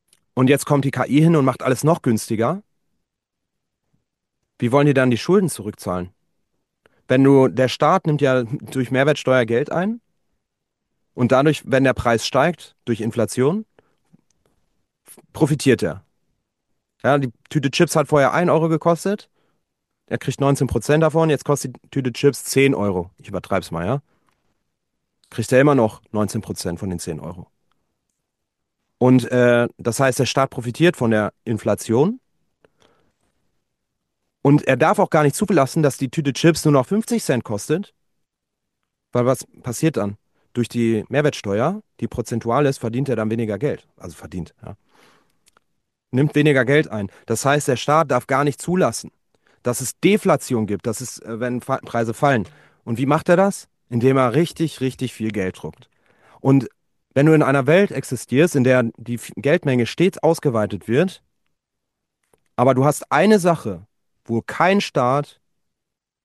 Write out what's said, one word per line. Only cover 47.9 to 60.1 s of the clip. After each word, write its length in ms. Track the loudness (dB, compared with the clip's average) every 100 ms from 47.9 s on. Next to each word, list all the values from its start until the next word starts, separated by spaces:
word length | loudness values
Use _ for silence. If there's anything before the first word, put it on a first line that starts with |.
| 0 2
darf 160 | -2 -2
gar 180 | -2
nicht 160 | -2 -4
zulassen, 520 | -4 -2 -2 -4 -12 _ _ _ _ _
dass 180 | -6 -6
es 200 | -8 -2
Deflation 640 | 2 2 2 0 -2 -4 -2
gibt, 220 | -4 -6
dass 140 | -8
es, 180 | -10 -14
äh, 200 | -14 -8
wenn 220 | -8 -6
Fa-, 200 | -6 -8 -4
Preise 280 | -4 -4
fallen. 340 | 0 2 2 -2 -12 _ _
Und 140 | -8 -4
wie 80 | -2
macht 240 | 0 2
er 80 | 2
das? 300 | 2 -2 -14 _ _
Indem 280 | 0 2 2
er 160 | 2
richtig, 480 | 0 -2 -4 -6 -4
richtig 320 | -8 -6 -10
viel 160 | -8 -6
Geld 320 | -6 -6 -8
druckt. 280 | -14 -18 _ _ _ _ _ _
Und 280 | 2 2 2 _ _ _ _
wenn 140 | 2 4
du 60 |
in 100 | 4
einer 240 | 4 2 4
Welt 240 | 4 2
existierst, 640 | -2 -8 -10 -2 2 2 2
in 80 |
der 200 | 4 2 0 -6
die 180 | -10 -10
F-, 180 | -12 -6
Geldmenge 500 | 0 0 0 0 0
stets 320 | 0 -2